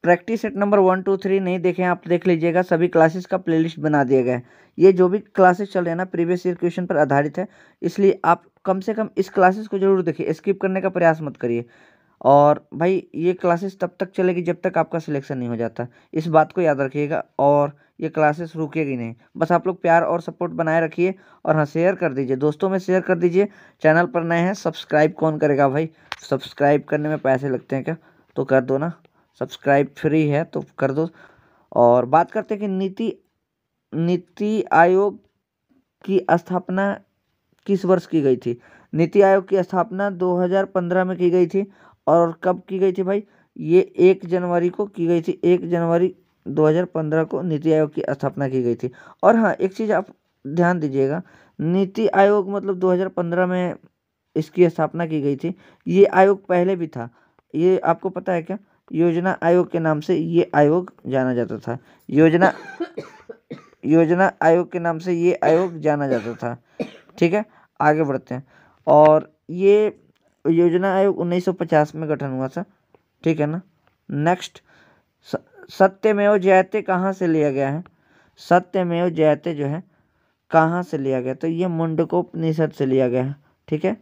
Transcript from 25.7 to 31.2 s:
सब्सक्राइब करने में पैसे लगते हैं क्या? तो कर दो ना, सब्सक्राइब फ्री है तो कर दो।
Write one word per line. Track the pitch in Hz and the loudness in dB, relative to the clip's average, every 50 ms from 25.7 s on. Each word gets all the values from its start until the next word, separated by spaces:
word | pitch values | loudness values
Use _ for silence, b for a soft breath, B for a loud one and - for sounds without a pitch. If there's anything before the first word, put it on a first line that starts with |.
| 131 147 165 160 B B B B B B | 2 -2 -4 -6 B B B B B B
सब्सक्राइब | - - 143 131 - - - - 143 143 147 143 143 | -6 -4 -4 -4 -4 -12 -4 0 2 2 2 2 0
करने | - 156 151 147 151 | -2 -4 -4 -2 -4
में | 156 147 | -6 -2
पैसे | - 139 131 131 139 143 | 0 0 0 0 -2 -4
लगते | 127 123 - _ 135 | -6 -6 -6 _ -8
हैं | 135 127 | -6 -6
क्या? | - 160 - b b b b b b _ | -6 -10 -10 b b b b b b _
तो | - 135 | -8 -2
कर | - 135 135 | 2 2 0
दो | 123 127 135 139 | 2 0 -4 -2
ना, | 151 170 165 _ _ _ _ _ _ _ _ _ | -2 -6 -8 _ _ _ _ _ _ _ _ _
सब्सक्राइब | 127 - - - - 143 139 139 143 139 _ - | -12 -12 -12 -6 0 2 2 2 2 0 _ -6
फ्री | - 156 147 156 156 147 | -4 0 0 0 0 0
है | 143 147 165 | 0 -2 -4
तो | - - 151 147 _ _ - | -4 -8 -12 -12 _ _ -4
कर | 135 131 | -4 -4
दो। | 135 147 160 175 b b | -2 -4 -6 -6 b b